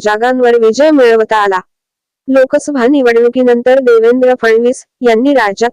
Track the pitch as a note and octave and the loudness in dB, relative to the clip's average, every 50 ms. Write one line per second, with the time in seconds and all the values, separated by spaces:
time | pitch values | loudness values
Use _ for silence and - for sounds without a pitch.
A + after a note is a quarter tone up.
0 | G3+ G#3 G#3+ G#3+ A#3 B3+ B3+ B3+ B3 A#3+ A#3+ A#3 A3+ A3 A3 A#3+ D4 D#4 D#4 C#4 | 0 -2 -4 -2 -2 -2 -2 0 0 0 0 2 0 0 0 2 2 2 2 2
1 | B3 A#3 A3+ A3 A3 G#3+ A3 G#3+ G#3 G3+ F#3+ F3+ - _ _ _ _ _ _ _ | 2 2 2 2 0 0 -2 -2 0 -2 -4 -4 -8 _ _ _ _ _ _ _
2 | _ _ _ _ - C4+ C4 C4+ C4 C4 - D4 - D4+ D4 C4 A3+ B3+ D4 C#4+ | _ _ _ _ -6 -2 0 0 0 0 -2 -4 -4 -4 -4 -2 0 0 0 2
3 | B3+ A#3+ A#3 A#3 A#3+ A#3+ A#3+ B3+ B3+ B3 A#3+ A#3+ A#3+ B3+ B3+ C4+ C4 B3 A#3 A3+ | 0 0 0 0 0 0 0 0 0 0 0 0 0 0 0 2 2 2 2 2
4 | A3 A#3 B3 B3+ B3+ B3+ B3+ B3+ - A3+ A3 A3+ A#3+ A#3+ C4 - - _ _ - | 2 2 0 2 0 0 0 0 0 0 0 0 0 -2 -4 -6 -10 _ _ -4
5 | B3+ A#3+ A3+ A3 B3+ C#4+ C#4+ B3+ A3 G3+ G3 - A3+ A#3+ | -2 0 0 0 0 0 0 0 -2 -2 -4 -4 -6 -6